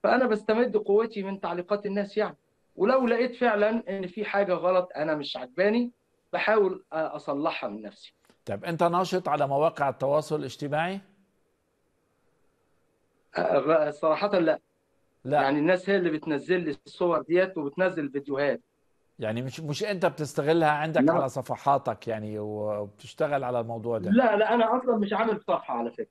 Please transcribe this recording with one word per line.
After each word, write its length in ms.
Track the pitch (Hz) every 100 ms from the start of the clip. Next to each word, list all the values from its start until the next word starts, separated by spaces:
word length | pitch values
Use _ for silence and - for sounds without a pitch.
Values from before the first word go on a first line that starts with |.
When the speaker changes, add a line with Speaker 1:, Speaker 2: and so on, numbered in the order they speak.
Speaker 1:
فانا 240 | - 240 247
بستمد 500 | 208 - 220 240 214
قوتي 460 | 202 208 233 214
من 160 | 190 196
تعليقات 460 | 175 175 180 202 208
الناس 320 | 196 202 -
يعني، 200 | 190 - _ _ _ -
ولو 320 | 202 262 240
لقيت 280 | 226 254 -
فعلًا 480 | 240 208 208 233 180
ان 180 | 196 180
في 180 | 214 202
حاجه 280 | 202 196
غلط 360 | 170 175 185 180 139
انا 200 | 156 151
مش 220 | 143 -
عجباني، 540 | 127 - 202 233 240 _ _ _ _
بحاول، 500 | - - 220 190 185 _
آه، 220 | 156 156 147
اصلحها 540 | - 139 160 - 120
من 120 | 104
نفسي. 320 | 104 - - _ _ _ -
Speaker 2:
طب 200 | 104 -
انت 180 | 165
ناشط 440 | 170 175 185 180 175
على 200 | 147 139
مواقع 420 | 139 160 160 139
التواصل 500 | - 135 151 147 151
الاجتماعي؟ 600 | 139 - 143 147 170 196 - _ _ _ _ _ _ _ _ _ _ _ _ _ _ _ _ _ _ _ _ _ _ -
Speaker 1:
آه، 520 | 175 147 139 160 151
صراحه 380 | 143 160 151 202
لا. 320 | 196 160 - _ _ _ _ _ _ 131
Speaker 2:
لا. 160 | 143
Speaker 1:
يعني 180 | 135 147
الناس 300 | 156 185 185
هي 60 | 196
اللي 140 | 175
بتنزل 500 | 156 160 143 147 180
لي 180 | 160 139 -
الصور 360 | - 175 156
ديت 360 | 135 175 185 175
وبتنزل 520 | 143 156 185 165 143
فيديوهات. 520 | 139 139 135 143 - _ _ _ _ _ -
Speaker 2:
يعني 220 | 107 113
مش، 180 | 131 160
مش 240 | 156 147
انت 220 | 214 190 175
بتستغلها 640 | 170 147 - 143 170 151
عندك 320 | 151 156 156
Speaker 1:
لا. 120 | 143
Speaker 2:
على 160 | 160 135
صفحاتك 800 | 135 123 120 - 139 123 107 -
يعني 320 | 110 107 107
وبتشتغل 1040 | 107 107 104 104 104 - 123 - 151 143
على 160 | 127 123
الموضوع 380 | 113 117 113 113
ده؟ 140 | -
Speaker 1:
لا، 240 | 220 240 208
لا، 160 | 214
انا 240 | 240 226 247
اصلًا 180 | 247 220
مش 160 | 202
عامل 280 | 208 226 202
صفحه 360 | - 170 - 123
على 140 | 117
فكره. 160 | - 107